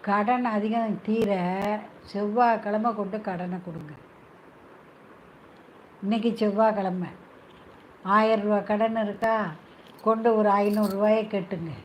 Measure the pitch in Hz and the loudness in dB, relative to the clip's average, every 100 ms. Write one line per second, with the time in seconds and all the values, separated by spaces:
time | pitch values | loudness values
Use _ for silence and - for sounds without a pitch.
0 | - 202 208 247 247 214 214 233 226 180 | 0 0 2 0 0 -2 0 0 -2 -4
1 | - 220 214 196 180 190 202 214 - - | -2 0 2 0 0 -2 -2 -4 -6 -20
2 | - 202 208 220 240 220 214 214 220 208 | -10 -6 -2 2 2 2 -2 -2 -2 -2
3 | 196 208 208 180 180 180 180 160 147 147 | -6 -6 -6 -6 -6 -8 -10 -12 -14 -18
4 | - - - - - - - - - - | -20 -20 -20 -20 -20 -20 -20 -20 -20 -20
5 | - - - - - - - - - - | -20 -20 -20 -20 -20 -20 -20 -20 -20 -10
6 | 196 226 233 226 214 202 220 208 190 185 | -4 0 0 0 0 2 2 2 -2 -4
7 | 175 - - - - - - - - - | -6 -10 -20 -20 -20 -20 -20 -20 -20 -14
8 | 185 202 220 220 208 208 196 208 226 226 | 2 2 4 2 2 0 0 0 0 0
9 | 208 202 226 220 190 156 - - - - | -4 -2 0 0 -2 -8 -18 -20 -20 -4
10 | 220 220 226 220 208 202 208 208 208 196 | 0 2 4 4 4 4 4 2 0 2
11 | 214 220 214 202 185 180 165 127 | 4 4 2 -4 -4 -8 -8 -12